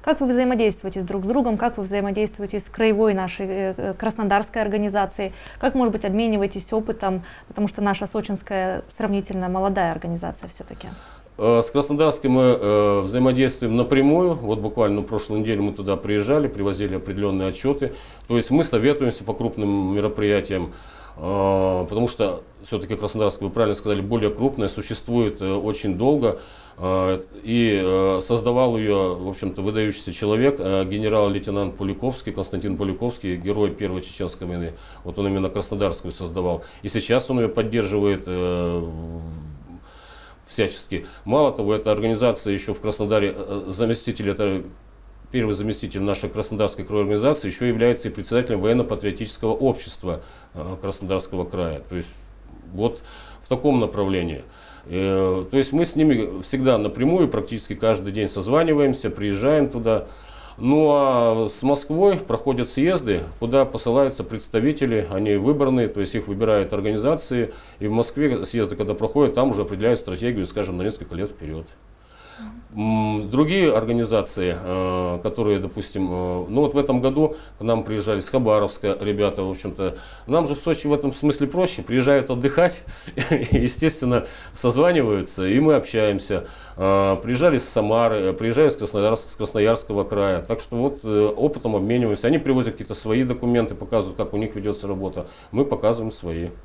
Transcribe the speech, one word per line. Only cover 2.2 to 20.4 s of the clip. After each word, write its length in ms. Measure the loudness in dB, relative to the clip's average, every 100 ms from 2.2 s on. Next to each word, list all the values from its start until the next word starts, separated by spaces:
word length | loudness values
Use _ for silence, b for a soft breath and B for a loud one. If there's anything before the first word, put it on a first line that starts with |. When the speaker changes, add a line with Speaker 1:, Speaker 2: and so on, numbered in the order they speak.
| -2 -4 -6 -6
Speaker 1:
с 20 |
краевой 500 | -8 0 2 4 4
нашей, 320 | 2 -2 -6 -6
э, 260 | -2 -4
э, 180 | -4 -6
краснодарской 680 | -4 -4 -2 2 2 0 -4
организацией, 720 | -2 0 0 0 -2 -4 -8 B B B
как, 160 | 0
может 160 | 2 2
быть, 140 | 0
обмениваетесь 680 | 0 0 2 2 0 -4 -4
опытом, 520 | -4 -2 -4 -2 -2 -6 B -14
потому 180 | -4 -2
что 140 | 0
наша 260 | 0 0 -2
сочинская 760 | -4 -4 -6 -4 -2 -2 -4 -8
сравнительно 540 | -6 -2 -2 -2 -6 -2
молодая 420 | 0 0 2 0
организация 580 | -2 -4 -6 -6 -10 -14
всё-таки? 380 | -16 -16 -16 -16 -16 B B -20 -2
Speaker 2:
Э, 240 | 4 4
с 80 | 4
Краснодарской 600 | 0 0 4 2 2 2
мы, 280 | 6 6 4
э, 420 | 4 4 4 2
взаимодействуем 760 | 0 2 4 4 2 0 0 2
напрямую. 580 | 4 4 6 4 4
Вот 240 | 0 -2 -2
буквально 420 | -2 2 2 2
на 60 | -2
прошлой 320 | -4 -2 -2
неделе 220 | 0 0
мы 100 | 0
туда 220 | -2 -2
приезжали, 520 | -2 0 0 2 2 0
привозили 480 | -2 -2 -2 -4
определённые 540 | -4 -6 -2 0 0 -2
отчёты. 440 | -2 -2 0 -2 B B B -2
То 80 |
есть 160 | 0 2
мы 120 | 2
советуемся 600 | 4 4 4 2 0 -2
по 100 | -6
крупным 640 | -4 -4 -2 0 0 0
мероприятиям, 800 | 0 0 0 2 2